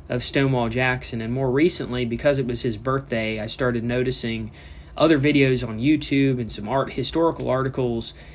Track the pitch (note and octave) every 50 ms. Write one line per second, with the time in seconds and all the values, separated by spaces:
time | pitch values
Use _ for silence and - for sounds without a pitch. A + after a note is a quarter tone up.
0 | - - B2 B2 - - - D3 C3+ C3+ C3+ B2 A#2 A2+ A2 B2+ B2+ B2+ B2+ B2+
1 | - - B2+ A2+ A2+ A2+ B2 C3 C3+ C3 B2 C#3 D#3+ F3+ - - - - B2 B2
2 | B2 A#2 A#2 A#2 - D3 C#3+ C3+ C3 A#2+ B2 A#2 - B2 A2 G#2 - C3 C3 C3+
3 | C3+ - B2 A2+ A2+ A2 A2 G#2+ G#2+ - - - C3+ B2 A#2+ A#2 A2 A#2+ B2 B2+
4 | B2+ C3 B2+ - - A#2 A2+ A2 A2 G#2+ - - - - - - - - - -
5 | D3 D#3+ D#3+ C#3 C3 D3+ C#3+ C#3+ C3+ C3+ B2+ A#2+ A#2+ A2 A2 A2 A#2+ D3 D#3 C#3+
6 | - - C#3+ C#3 C#3 C3+ C3 B2 A#2 G#2 - - G#2 G#2+ B2+ C3+ C3 - - C3+
7 | A#2+ - - E3 E3 E3 D3+ - B2+ B2 B2+ C3 C3+ C3+ - - B2+ B2 A#2 A2+
8 | A2+ - - - - -